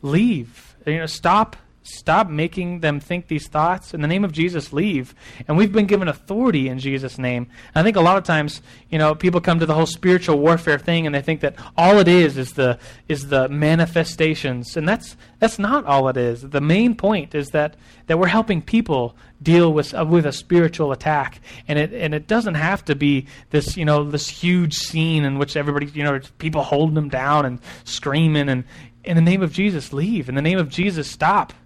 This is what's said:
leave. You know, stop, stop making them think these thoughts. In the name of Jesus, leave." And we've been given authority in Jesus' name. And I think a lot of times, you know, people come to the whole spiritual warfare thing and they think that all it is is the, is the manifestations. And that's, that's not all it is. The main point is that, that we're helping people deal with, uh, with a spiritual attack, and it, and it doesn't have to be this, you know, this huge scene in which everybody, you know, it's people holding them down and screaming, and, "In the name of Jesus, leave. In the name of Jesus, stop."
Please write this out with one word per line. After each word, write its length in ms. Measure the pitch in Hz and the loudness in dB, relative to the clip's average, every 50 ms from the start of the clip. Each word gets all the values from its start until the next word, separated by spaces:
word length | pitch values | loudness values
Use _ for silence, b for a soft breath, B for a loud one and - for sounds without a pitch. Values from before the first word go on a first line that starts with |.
leave. 720 | - 139 143 170 220 247 220 151 113 117 - - - - - _ - | -4 0 0 2 2 2 0 -2 -6 -10 -16 -20 -20 -20 -20 _ -6
You 120 | - 151 165 | -4 -4 -4
know, 80 | 165 | -4
stop, 500 | 156 - - - 170 180 208 220 - - - - _ _ _ _ | -6 -10 -4 0 2 2 2 2 0 -4 -20 -20 _ _ _ _
stop 460 | - - - - - 156 185 220 185 | -20 -20 -12 -2 0 2 2 2 0
making 520 | 151 151 156 170 170 185 180 175 175 175 | -2 -4 -4 -4 -4 -6 -6 -6 -6 -4
them 180 | 160 156 147 143 | -2 -2 -2 -4
think 300 | 139 - 175 175 175 - | -6 -6 -8 -8 -6 -6
these 180 | 165 151 - - | -6 -6 -6 -6
thoughts. 460 | - 151 151 170 180 185 - - - | -2 0 0 0 0 -2 -6 -12 -8
In 80 | 165 | -6
the 60 | 147 147 | -2 -2
name 180 | 165 190 202 | 0 0 -2
of 80 | 196 151 | -2 -2
Jesus, 400 | 151 160 180 175 160 139 - - | -2 -2 -2 -2 -6 -8 -6 -4
leave." 420 | 143 180 214 190 139 127 123 - B B B B B B B | -2 -2 0 -2 -2 -4 -6 -14 B B B B B B B
And 80 | 151 | 2
we've 160 | 160 208 208 | 2 2 4
been 140 | 190 220 208 | 4 2 2
given 240 | 190 208 202 190 170 | 2 2 0 0 -2
authority 580 | 143 - _ - 196 214 247 262 202 147 131 131 | -4 -6 _ -6 -4 0 0 2 2 0 0 -2
in 100 | 127 131 | -4 -6
Jesus' 400 | 127 139 135 135 131 131 - - | -6 -4 -4 -4 -6 -8 -10 -6
name. 300 | 131 127 123 123 120 - B B B B B | -4 -4 -4 -4 -6 -8 B B B B B
And 80 | 156 | 2
I 20 | 165 | 2
think 120 | 214 226 | 2 4
a 60 | 202 | 4
lot 160 | 165 170 190 196 | 4 4 4 2
of 80 | 180 | 2
times, 360 | - 170 156 147 147 - - B B B B B B | 0 0 0 0 -2 -6 -12 B B B B B B
you 80 | - 156 | -2 0
know, 180 | 156 151 156 | 2 2 0
people 240 | 156 - 180 175 180 | 2 0 0 0 0
come 200 | 170 - 170 165 | 0 0 0 0
to 60 | 165 | 2
the 80 | 160 156 | 0 2
whole 120 | 156 165 | 0 0
spiritual 540 | 160 165 - - 185 180 180 175 - 160 143 | 0 -2 -2 2 2 2 2 2 0 0 4
warfare 380 | 143 160 170 165 170 - 151 143 | 4 4 4 4 2 0 -2 0
thing 280 | - - 170 165 165 | 0 -2 -2 0 0
and 100 | 156 147 | -2 -2
they 60 | 139 | -4
think 180 | 135 - 160 151 | -2 -2 -4 -2
that 160 | - 143 - B B B B - | -2 -4 -4 B B B B 2
all 220 | 165 180 202 208 | 4 6 8 8
it 100 | 190 170 | 8 6
is 280 | 175 180 170 151 139 135 | 6 6 6 4 2 -2
is 140 | 127 127 | -8 -8
the, 280 | - - 135 127 120 - B B B B B B | -2 0 0 0 0 -2 B B B B B B
is 220 | 156 139 139 139 | -6 -6 -4 0
the 180 | 139 135 131 131 | 0 0 0 0
manifestations. 1300 | 139 147 151 151 160 165 170 165 165 170 160 165 - - 160 160 156 156 - 143 127 123 120 - - | 0 0 2 2 4 2 2 0 0 -2 -2 -2 -2 -2 0 0 0 -2 -4 -6 -6 -6 -8 -8 -8
And 140 | 170 151 165 | -4 -2 -2
that's, 260 | 208 233 - - - b b b b b | -2 -2 -4 -12 -20 b b b b b
that's 180 | - 220 - - | 0 0 0 0
not 280 | 196 208 262 294 247 | -2 0 0 -2 0
all 240 | 147 139 139 131 131 | 2 2 2 2 2
it 80 | 127 131 | 0 0
is. 240 | 123 120 117 117 | 0 -2 -2 -4
The 180 | 131 135 139 143 | -8 -6 -4 -2
main 360 | 139 151 165 196 226 247 226 | 0 2 2 4 4 2 2
point 380 | 233 - 196 220 190 143 - - | 2 0 0 0 0 -2 -4 -6
is 180 | 151 143 139 | -6 -6 -2
that, 260 | - 156 147 151 - b b b b b b b | -2 -2 -2 -2 -4 b b b b b b b
that 120 | 160 165 | 0 2
we're 80 | 185 175 | 2 2
helping 340 | 180 220 220 226 202 165 | 2 2 2 2 -2 -2
people 540 | - - - 226 226 - 156 131 120 120 - b b b b b | -2 0 0 0 2 2 -2 -2 -2 -4 -8 b b b b b
deal 300 | 147 160 165 170 175 170 | 0 4 6 6 6 6
with, 220 | 156 151 143 - - | 4 2 -2 -2 -4
uh, 120 | - 165 | -4 -2
with 200 | 156 165 175 156 | 2 2 2 2
a 80 | 147 139 | 2 -4
spiritual 580 | - - _ 175 175 170 160 165 - 160 143 | -6 -4 _ 2 4 4 2 0 -2 -2 -2
attack, 480 | 135 127 - 156 151 147 139 - - - B B B B B B | -2 -4 -2 -2 -2 -2 -2 -6 -10 -16 B B B B B B
and 100 | 151 147 | -2 -2
it, 140 | 147 156 - | -2 -2 -4
and 200 | 247 - 156 151 | -6 -6 -4 -4
it 140 | 151 151 _ | -4 -4 _
doesn't 280 | 220 233 233 214 175 | -2 0 0 0 -2
have 280 | 151 151 170 196 190 - | -2 -2 -2 -2 -4 -2
to 100 | - 151 | -4 -4
be 320 | 139 147 143 143 135 131 B B B B B | 0 2 0 0 0 -2 B B B B B
this, 260 | - 151 147 143 - 190 | -2 -2 -2 -2 -6 -4
you 80 | 165 | 0
know, 180 | 151 151 147 147 | 2 2 2 0
this 240 | 147 147 147 - - | -2 -4 -6 -6 -6
huge 460 | - - - 175 180 180 175 160 147 | -10 -4 0 0 2 2 2 0 -2
scene 480 | - - - - 160 160 165 160 156 147 | -6 -8 -6 -2 -2 0 0 0 0 0
in 140 | 139 139 139 | 0 0 -2
which 180 | 143 143 - | -4 -4 -4
everybody, 300 | 156 143 147 143 143 143 143 | -4 -4 -2 -2 -4 -4 -6
you 160 | 147 151 143 | -6 -4 -4
know, 120 | 147 143 | -2 -2
it's 140 | 135 135 - _ _ | -4 -6 -12 _ _
people 240 | - 160 160 156 | -8 -4 -4 -4
holding 340 | 135 - - 139 156 156 151 | -2 -2 0 0 0 2 0
them 140 | 156 147 143 | 0 -2 -2
down 360 | 135 131 131 139 147 151 143 | -4 -4 -2 0 2 2 2
and 140 | 131 123 120 B B B B B | 0 -4 -8 B B B B B
screaming, 640 | - - - - 147 135 151 165 160 156 151 143 139 | -12 -12 -8 -6 -4 0 2 2 2 2 2 0 0
and, 160 | 135 127 123 B B B B B B _ _ | -2 -2 -4 B B B B B B _ _
"In 120 | - 175 | -2 2
the 60 | 165 | 4
name 200 | 165 170 185 196 | 4 4 4 2
of 100 | 190 165 | 0 -2
Jesus, 420 | 135 - 190 208 190 156 127 - - | -2 0 -2 0 0 -2 -6 -6 -6
leave. 360 | 135 156 196 240 196 135 123 | -4 -2 -2 -2 -4 -4 -4
In 60 | 127 | -4
the 60 | 139 | -2
name 180 | 143 160 185 190 | 0 0 0 0
of 100 | 170 139 | -2 -4
Jesus, 400 | 131 - 175 202 185 160 147 - | -2 -2 -2 -2 -2 -4 -6 -8
stop." 440 | - - 160 160 196 208 165 - - - _ | -6 -2 0 2 2 2 0 -2 -8 -20 _